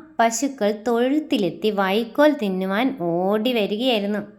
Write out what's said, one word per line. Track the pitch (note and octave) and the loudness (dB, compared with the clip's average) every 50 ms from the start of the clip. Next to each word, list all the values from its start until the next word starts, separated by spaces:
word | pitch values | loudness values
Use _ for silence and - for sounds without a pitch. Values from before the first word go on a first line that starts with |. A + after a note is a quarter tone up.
| - - - - | -12 -16 0 2
പശുക്കൾ | A3+ A#3 A#3 - C#4+ C#4 C#4 - G#3 G3+ G#3+ G#3+ - | 2 2 2 0 -4 -4 -4 -2 0 0 0 0 -2
തൊഴുത്തിലെത്തി | B3+ A#3 A#3 A#3+ B3+ C#4 D4+ D4+ - D4 A3+ G3+ E3 - - - G#3+ | 0 0 2 2 2 2 0 0 0 0 0 0 -2 -2 -2 -2 -2
വൈക്കോൽ | G3+ G3 G3 F#3 F#3+ A3 A#3 A#3 - - D4 D4+ C#4+ | 0 0 0 0 0 0 -2 -2 2 4 4 4 4
തിന്നുവാൻ | D4 A3 G3 F#3 F#3 F#3+ F#3+ G3 G#3 B3+ C4+ - - | 2 -2 -2 -2 -2 -2 -2 0 0 0 0 -2 -2
ഓടി | E3+ E3+ E3 E3+ F#3 F#3+ G#3 A3 G#3+ B3+ B3 | -4 -2 0 0 0 0 0 0 0 0 0
വരികയായിരുന്നു. | A3+ G3+ F#3 G3+ G#3 B3 C4 A#3+ G#3 G3+ G3+ G#3 G#3 G3+ - - | 0 0 0 -2 -2 0 0 0 0 0 -2 -4 -4 -6 -8 -14